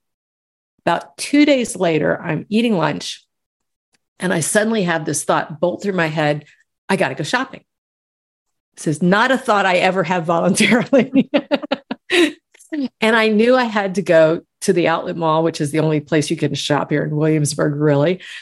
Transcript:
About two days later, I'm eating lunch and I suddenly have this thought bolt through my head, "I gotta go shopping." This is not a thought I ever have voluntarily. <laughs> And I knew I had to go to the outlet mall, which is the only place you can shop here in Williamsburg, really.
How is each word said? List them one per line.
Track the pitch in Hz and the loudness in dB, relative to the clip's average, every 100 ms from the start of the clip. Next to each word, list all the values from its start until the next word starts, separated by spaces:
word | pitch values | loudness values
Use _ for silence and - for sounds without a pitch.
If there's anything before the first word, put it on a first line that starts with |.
| _ _ _ _ _ _ _ _ - | _ _ _ _ _ _ _ _ -4
About | 170 - - | -4 -6 -12
two | - 294 | -2 2
days | 294 269 226 180 | 4 2 0 -2
later, | 180 156 165 170 | 0 0 0 -2
I'm | - 156 - | -4 -6 -2
eating | 214 240 202 | -2 0 0
lunch | 151 87 - - _ _ _ _ _ _ _ _ _ _ | -2 -4 -10 -14 _ _ _ _ _ _ _ _ _ _
and | 180 | -4
I | 170 | -2
suddenly | 143 214 220 226 | 0 0 0 0
have | 175 165 | 0 -2
this | 160 143 | -2 -6
thought | - 165 - 156 | -2 -2 -2 -2
bolt | 175 - | -2 -2
through | 202 | -4
my | 185 160 | -2 -2
head, | 156 151 151 - _ _ _ - | 0 0 -2 -6 _ _ _ -4
"I | 190 | -2
gotta | 160 | -2
go | 135 | -4
shopping." | 160 247 262 - _ _ _ _ _ _ _ _ _ _ _ | -4 -4 -4 -10 _ _ _ _ _ _ _ _ _ _ _
This | - - | -8 -4
is | 151 | 0
not | 180 202 247 | 2 4 2
a | 262 | 0
thought | 247 208 190 | 0 0 2
I | 180 | 2
ever | 180 185 | 2 0
have | 160 180 | 0 -2
voluntarily. | 165 170 180 - 208 233 190 269 - 269 - | 0 0 2 2 2 2 2 2 2 0 0
<laughs> | 285 - 285 - 277 _ - _ 359 311 - _ _ - 311 254 - | -2 -2 -6 -4 -8 _ -16 _ 0 0 -2 _ _ -12 -8 -8 -2
And | 220 233 | 0 2
I | 220 | 2
knew | 208 233 254 | 2 4 2
I | |
had | 240 214 196 | 2 -2 -2
to | 185 | -4
go | 170 165 160 170 - _ | 2 4 4 2 -6 _
to | - | 0
the | 175 165 | 2 2
outlet | 165 - 170 | 0 -4 -4
mall, | 165 156 | 0 0
which | 165 160 | 0 -2
is | 151 | -4
the | 156 | 0
only | 156 156 | 0 0
place | 151 160 143 | 0 -2 0
you | 160 | -2
can | 147 | -2
shop | 143 - 143 - | -4 -2 -2 0
here | 147 | -2
in | 151 151 | -2 -2
Williamsburg, | 156 156 147 147 160 147 | 0 2 0 0 -2 2
really. | 151 139 147 180 - - | 2 4 2 0 -6 -20